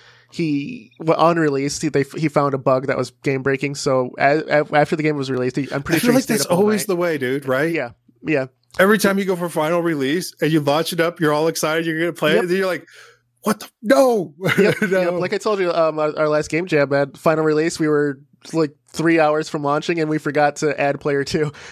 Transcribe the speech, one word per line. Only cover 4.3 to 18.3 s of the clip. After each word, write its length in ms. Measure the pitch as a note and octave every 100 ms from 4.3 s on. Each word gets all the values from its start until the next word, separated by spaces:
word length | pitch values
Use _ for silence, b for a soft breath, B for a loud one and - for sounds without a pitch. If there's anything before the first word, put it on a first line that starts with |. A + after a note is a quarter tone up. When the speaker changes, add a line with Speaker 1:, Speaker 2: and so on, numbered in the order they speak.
| D#3+ - D3+
Speaker 1:
a-, 140 | D3 D3+
after 200 | D3+ D#3+
the 60 |
game 120 | D3+ D3
was 140 | C3+
released, 260 | B2+ B2+ D3
he, 120 | B2+
I'm 100 | C#3
pretty 120 | D3 E3
Speaker 2:
I 20 |
Speaker 1:
sure 80 | A#3+
Speaker 2:
feel 20 |
Speaker 1:
he 40 | B3+
Speaker 2:
like 60 |
Speaker 1:
stayed 100 | C4
Speaker 2:
that's 120 | A3 -
Speaker 1:
up 60 |
all 60 | F3+
Speaker 2:
always 240 | G#3 G#3+
Speaker 1:
night. 40 | -
Speaker 2:
the 80 | F3
way, 200 | F3 D3+
dude, 300 | B2+ C#3+ C3+
right? 260 | C3 E3
Speaker 1:
Yeah, 200 | D#3+ A#2+ - _ _ -
yeah. 200 | D3 C3 _ _ -
Speaker 2:
Every 200 | F#3+ G#3+
time 200 | G3+ G3
you 60 |
go 120 | F#3+ F3
for 120 | F3
final 320 | D#3+ D#3 F3
release 540 | E3+ D3 C3+ F3+ D#3+ -
and 80 | D#3
you 80 | D#3+
launch 320 | C#3 D3+ D#3+
it 80 | E3+
up, 200 | E3 E3+
you're 120 | D3+
all 140 | D3+ E3
excited, 380 | D#3+ D#3 E3 E3
you're 120 | D#3+
gonna 120 | E3+
play 220 | D#3+ D3+
Speaker 1:
Yep. 100 | E3+
Speaker 2:
it, 60 | F3
and 80 | F#3+
you're 80 | F#3+
like, 180 | D#3+ - B B B B _
"What 160 | G#3 G#3
the, 100 | - _
no!" 520 | A3 C4+ C4 A3 D#3+ D3 F3+
<laughs> 120 | F3+
Speaker 1:
Yep, 240 | G3 -
Speaker 2:
No. 180 | G3+ F#3
Speaker 1:
yep. 120 | F3
Like 180 | F3+ F3+
I 60 | G3
told 220 | A3 G3
you, 120 | F3+
um, 260 | E3 D#3+ D#3
our, 160 | D3+ D3
our 100 | D3+
last 220 | D3+ D3+
game 160 | D#3 F#3
jam, 240 | D3+ C#3
man, 220 | C#3 C#3
final 320 | - E3 D#3
release, 340 | D#3 D3+ E3 -
we 100 | D#3
were, 320 | D3 D3 C#3 _